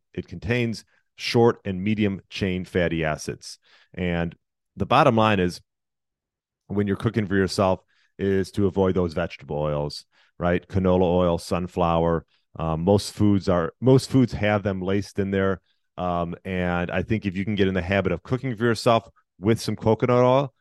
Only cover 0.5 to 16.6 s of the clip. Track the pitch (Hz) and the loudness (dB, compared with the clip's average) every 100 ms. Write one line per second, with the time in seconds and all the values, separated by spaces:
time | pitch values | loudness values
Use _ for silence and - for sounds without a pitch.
0.5 | 123 117 104 - _ _ - - 123 117 | -2 -2 -6 -12 _ _ -14 -2 4 4
1.5 | 110 - 92 98 107 104 95 - - 98 | 4 -4 -4 -2 0 0 -2 -10 -6 -4
2.5 | 90 87 95 85 82 78 76 - - - | -4 -2 0 0 0 -2 -4 -8 -12 -14
3.5 | - _ _ _ - 90 85 85 - _ | -20 _ _ _ -6 -4 -2 -4 -8 _
4.5 | _ _ - 92 123 151 113 110 101 90 | _ _ -8 0 4 4 4 4 4 0
5.5 | 87 _ _ _ _ _ _ _ _ _ | -2 _ _ _ _ _ _ _ _ _
6.5 | _ - 98 104 98 120 113 98 98 95 | _ -8 -4 -2 -2 -2 -2 0 0 0
7.5 | - 95 92 _ _ _ - 98 95 95 | 2 0 0 _ _ _ -6 -2 0 -2
8.5 | - 98 87 95 92 87 78 82 - 69 | 0 0 2 2 2 -2 -2 -6 -8 -10
9.5 | 73 76 73 73 - - _ _ - 87 | -6 -4 -2 -6 -8 -18 _ _ -6 -2
10.5 | 87 - 98 92 90 90 90 90 85 - | -2 -2 0 2 4 4 2 2 0 -2
11.5 | 90 90 - 85 82 82 82 - _ _ | -6 -4 -2 0 2 2 0 -4 _ _
12.5 | - 80 80 87 104 - - 104 101 90 | -8 -6 -2 2 2 2 0 2 2 2
13.5 | 87 80 - 117 127 - 131 123 - 104 | 0 0 -2 4 4 4 0 0 0 0
14.5 | 104 98 95 92 101 98 - 98 98 95 | 0 -2 -4 -2 -2 -4 -6 -2 0 0
15.5 | 92 _ _ _ - 90 87 85 85 - | -2 _ _ _ -8 -4 -4 -4 -8 -8
16.5 | 92 | -4